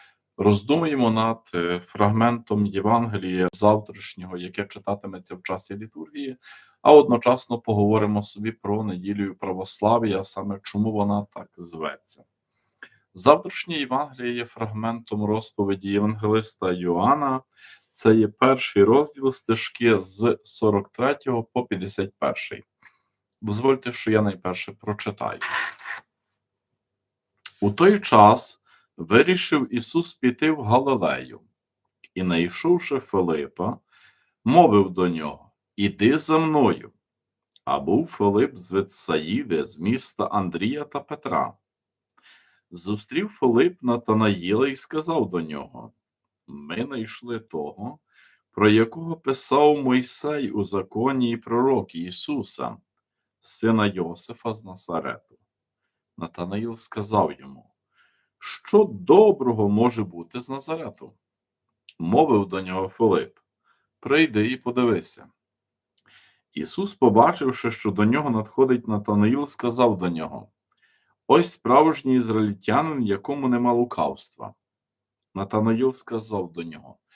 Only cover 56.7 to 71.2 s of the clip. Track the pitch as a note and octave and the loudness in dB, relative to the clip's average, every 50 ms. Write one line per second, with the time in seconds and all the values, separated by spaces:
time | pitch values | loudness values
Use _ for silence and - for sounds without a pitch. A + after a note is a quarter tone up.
56.7 | A2+ - - - - A2 G2+ G#2 G#2+ G2+ F2 - - - C2+ C#2 C2+ - _ _ | -10 -12 -14 -10 -8 -10 -6 0 0 0 0 0 -4 -10 -16 -20 -20 -20 _ _
57.7 | _ _ _ _ _ _ _ _ _ _ _ _ _ _ - - - - _ - | _ _ _ _ _ _ _ _ _ _ _ _ _ _ -12 -12 -12 -12 _ 4
58.7 | G#3 G#3 G#3 - A2 F#2 F2+ C3+ D#3+ G3+ A3 G#3 G3 - B2+ B2 A2+ A2 G#2 G2+ | 6 6 6 4 0 -8 4 6 8 8 10 8 6 4 0 -2 0 0 0 2
59.7 | G2+ G#2+ A#2+ B2 A#2 A2+ G2+ F2 F2 E2+ E2 _ - B2+ - - C3 C3+ - D#3+ | 4 4 2 2 0 -2 -6 -6 -8 -16 -18 _ -14 -14 -12 -10 -12 -12 -8 -10
60.7 | D#3+ E3 D3 - G#2+ _ C3+ B2 _ _ _ _ _ _ _ _ _ _ _ _ | -10 -8 -10 -14 -14 _ -20 -20 _ _ _ _ _ _ _ _ _ _ _ _
61.7 | _ _ _ - _ - E2 E2+ A2+ D3 D#3 C#3+ A#2 G2+ G2 F2+ F#2+ F#2+ F#2 F#2 | _ _ _ -20 _ -8 -2 2 4 4 4 4 4 2 2 0 -6 -8 -6 -6
62.7 | F#2 F#2+ F#2+ F#2+ - - A2+ G#2 F2+ D2+ - - _ _ _ _ _ _ _ _ | -6 -6 -6 -6 -2 0 2 4 4 2 0 -4 _ _ _ _ _ _ _ _
63.7 | _ _ _ _ _ _ - C3 C#3+ D#3 D#3+ C3+ G#2+ G#2+ G#2+ A#2+ C3 B2+ - B2 | _ _ _ _ _ _ -2 0 4 4 4 4 2 0 0 0 -2 -6 -6 -4
64.7 | A#2+ B2+ B2 A#2 G2+ E2+ - - - - - _ _ _ _ _ _ _ _ _ | 0 0 2 2 2 0 -2 -8 -16 -16 -18 _ _ _ _ _ _ _ _ _
65.7 | _ _ _ _ _ - _ _ _ _ _ _ _ _ _ _ - D2 - - | _ _ _ _ _ -20 _ _ _ _ _ _ _ _ _ _ -12 -10 -10 -8
66.7 | - F3+ G3 G3+ - - C3 A2+ G2+ A2+ C3+ E3+ F3 - C#3 B2+ B2 - - A#2 | -6 -6 -6 -6 -2 2 2 4 6 6 6 4 4 0 -4 -4 -4 -4 -6 -6
67.7 | A2+ - - G#2 F2+ G#2 G#2 A2 B2+ D3+ D3 C#3 A2+ G#2+ G#2+ - - C3 C3+ B2+ | -6 -4 -4 -4 0 2 2 2 2 0 -2 -2 -4 -4 -4 -4 2 2 4 4
68.7 | B2 A#2 - A2+ G#2+ G2+ G#2 A2+ G#2 G#2 G#2 A2 C3 C#3+ D3 C#3 - - - A#2+ | 4 0 0 -4 -4 -4 -2 0 2 2 4 4 2 0 -2 -6 -8 -4 -4 -4
69.7 | A#2 B2+ B2 A2+ G2+ F2 F#2 F2 E2 D#2+ D2+ C#2+ C#2+ A#1 - _ _ _ _ _ | 2 2 2 2 2 0 -4 -4 -4 -4 -8 -10 -12 -14 -16 _ _ _ _ _
70.7 | _ _ _ _ _ _ _ _ _ _ | _ _ _ _ _ _ _ _ _ _